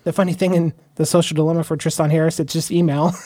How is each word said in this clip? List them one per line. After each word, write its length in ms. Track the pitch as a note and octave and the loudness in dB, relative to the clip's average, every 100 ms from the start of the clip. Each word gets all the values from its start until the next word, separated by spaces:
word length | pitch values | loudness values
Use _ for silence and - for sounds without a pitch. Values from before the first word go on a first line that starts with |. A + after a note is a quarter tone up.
The 80 | - | -4
funny 200 | D#3+ F3+ | 0 0
thing 220 | E3+ F#3 | 0 0
in 180 | F3+ E3 - _ | 2 0 -4 _
the 100 | - | -4
social 300 | D#3 F3+ E3 | 2 2 2
dilemma 300 | D#3 D#3 E3 | 0 0 0
for 120 | D#3+ D#3 | -2 -4
Tristan 320 | E3 - D3+ | -4 -2 2
Harris, 280 | D#3+ D#3+ D#3+ | 2 2 0
it's 120 | D3+ | -4
just 180 | E3 D#3 | -4 -2
email. 420 | E3+ E3+ C#3+ E3 F3+ | 0 2 2 0 -2